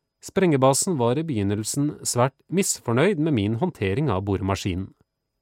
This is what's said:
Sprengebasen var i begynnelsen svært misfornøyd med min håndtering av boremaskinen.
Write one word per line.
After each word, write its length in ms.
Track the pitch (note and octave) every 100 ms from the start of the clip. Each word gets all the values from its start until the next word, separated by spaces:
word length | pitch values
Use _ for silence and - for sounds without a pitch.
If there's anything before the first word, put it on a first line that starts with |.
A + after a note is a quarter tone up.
| _ _
Sprengebasen 800 | - G3 F3+ C3+ C3 C3+ G3 D3
var 160 | A#2 C3+
i 80 |
begynnelsen 720 | E3 A2 G2 G#2 A2 C#3+ D3 -
svært 320 | - B2 C3+ - _
misfornøyd 720 | F3 - - - A#2 F#3 D#3
med 140 | D#3+ A#2+
min 180 | G2+ A#2
håndtering 500 | F3+ - G2 G2+ D3+
av 140 | F#2+ G2+
boremaskinen. 600 | F#2 F#2+ F#2+ G2+ F2 G2 _ _ _ _ _